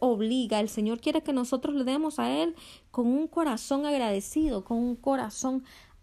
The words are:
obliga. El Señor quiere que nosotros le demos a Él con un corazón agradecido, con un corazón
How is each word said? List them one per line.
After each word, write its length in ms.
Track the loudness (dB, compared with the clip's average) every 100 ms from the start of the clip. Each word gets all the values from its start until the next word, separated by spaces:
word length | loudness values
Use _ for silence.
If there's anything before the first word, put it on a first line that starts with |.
obliga. 580 | 2 2 2 0 2 0
El 80 | 0
Señor 320 | 0 -2 0
quiere 240 | 0 0
que 80 | 0
nosotros 440 | -2 0 -2 -2 -2
le 100 | 0
demos 340 | 0 0 0
a 120 | 0
Él 240 | 0 -2 -4 -14 -20 _
con 160 | 0 2
un 200 | 2 0
corazón 580 | 0 0 0 -2 0 0
agradecido, 800 | 0 0 -2 -2 0 0 0 -2
con 120 | 0
un 180 | 0 -2
corazón 680 | 0 0 -2 -4 -2 -2 -6 -16 -20 -20